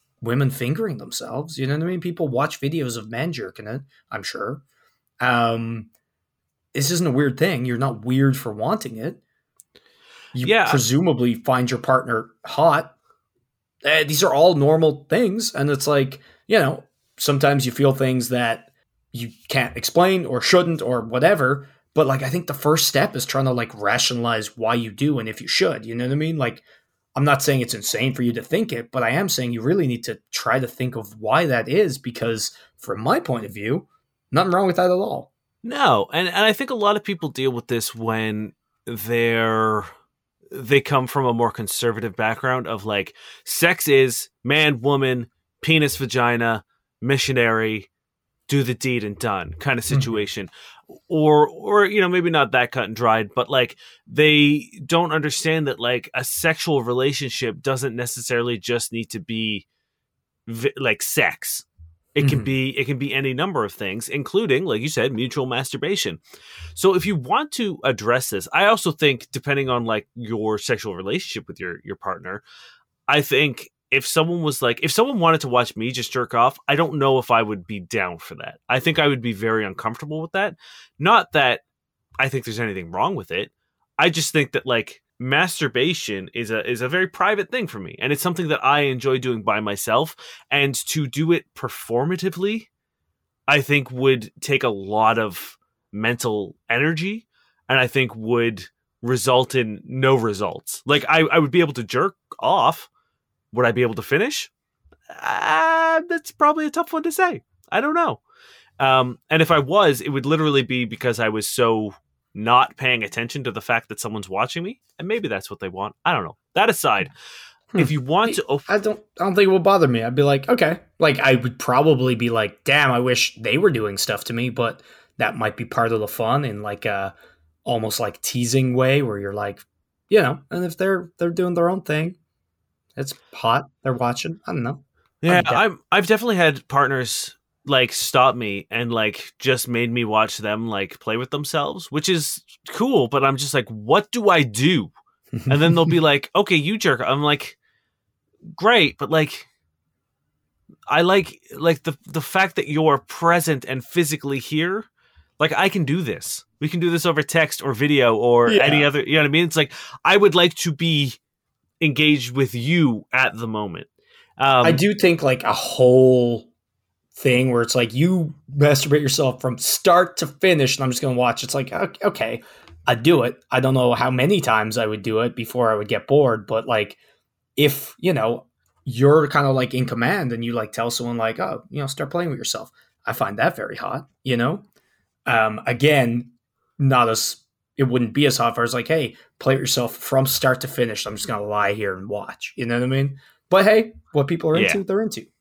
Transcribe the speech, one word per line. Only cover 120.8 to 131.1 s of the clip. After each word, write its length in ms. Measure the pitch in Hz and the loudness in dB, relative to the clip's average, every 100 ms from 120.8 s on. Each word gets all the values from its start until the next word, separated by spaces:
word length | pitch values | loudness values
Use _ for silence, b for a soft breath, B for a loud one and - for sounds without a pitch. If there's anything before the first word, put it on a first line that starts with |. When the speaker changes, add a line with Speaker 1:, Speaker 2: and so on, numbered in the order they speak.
| _ - | _ 0
Speaker 1:
Like, 200 | 156 - | 2 4
I 180 | 135 127 | 4 4
would 220 | 120 - | 2 -6
probably 560 | - 127 156 131 127 | 0 4 4 4 2
be 140 | 120 117 | 0 0
like, 320 | 113 104 - | 0 -2 -2
"Damn, 280 | - 143 139 | 2 4 4
I 60 | 123 | 2
wish 360 | 127 123 - - | 2 2 0 -2
they 160 | 110 139 | -2 2
were 120 | 196 | 2
doing 260 | 120 104 98 | 2 -4 -4
stuff 280 | - 104 | -4 -4
to 80 | - | -6
me," 160 | 117 123 | -4 -4
but 320 | 123 117 - b b b - | -2 -4 -4 b b b -4
that 200 | 110 - | -4 -2
might 200 | 107 - | -4 -4
be 80 | |
part 280 | 113 120 117 | -6 -2 0
of 80 | 110 | 0
the 60 | 104 | -4
fun 360 | - 113 139 | -4 -2 0
in, 160 | 131 104 | -2 -6
like, 220 | 104 101 | -10 -6
a 300 | 110 98 98 - b b b _ | -6 -4 -6 -10 b b b _
almost, 340 | - 120 110 110 | -6 -4 -4 -4
like, 220 | 107 - | -6 -6
teasing 520 | - 123 120 135 127 | -8 -4 0 2 2
way 260 | 123 131 143 | 2 2 2
where 160 | 127 101 | 0 -4
you're 140 | 101 | -6
like, 280 | 104 101 - - _ _ _ - | -6 -8 -10 -18 _ _ _ 2
you 100 | 208 | 2
know, 180 | 135 139 - | 2 -2 -8
and 140 | 175 | -6
if 120 | 180 - | -6 -2
they're, 340 | 190 185 170 | -2 -2 -4